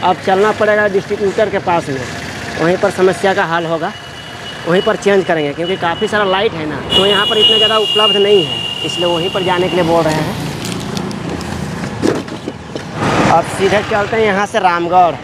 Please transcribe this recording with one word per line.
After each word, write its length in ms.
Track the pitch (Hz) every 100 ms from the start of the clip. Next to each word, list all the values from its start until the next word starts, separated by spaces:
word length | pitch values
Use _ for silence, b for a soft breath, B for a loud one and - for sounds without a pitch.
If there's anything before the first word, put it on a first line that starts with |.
अब 120 | 180 180 -
चलना 260 | 190 214
पड़ेगा 360 | 208 214 208 208
डिस्ट्रीब्यूटर 600 | 196 - 202 202 185 208
के 100 | 190
पास 280 | - 170 147
में, 120 | 135 120 - - - - -
वहीं 140 | 160 180
पर 120 | 196
समस्या 420 | 180 185 180 196
का 100 | 190 175
हल 200 | 165 165
होगा, 260 | 165 170 214 - - - - - - -
वहीं 140 | 180
पर 140 | 220 214
change 280 | - 196 185
करेंगे, 280 | 165 147
क्योंकि 220 | 143 170 185
काफ़ी 300 | 175 165 214
सारा 160 | 214
light 300 | 202 190 220
है 120 | 165 151
ना, 140 | 143 -
तो 180 | - 196
यहाँ 200 | 202 208
पर 120 | 214
इतना 200 | 208 220
ज़्यादा 200 | 226 220
उपलब्ध 400 | 208 214 214 208
नहीं 260 | 202 208
है, 140 | 151 123 - - 156
इसलिए 220 | - 175
वहीं 220 | 170 180
पर 140 | 196
जाने 260 | 180 175 180
के 60 | 170
लिए 100 | 165
बोल 180 | 165
रहे 100 | 156
हैं। 380 | 156 156 147 - - - - - - - - - - - - - - - - - - - - - - - - - - - - -
अब 140 | 160 165
सीधे 320 | - 190 190
चलते 320 | 202 214 202 220
हैं 80 |
यहाँ 220 | 220 190 202
से 140 | 226
रामगढ़। 560 | 185 175 170 180 180 143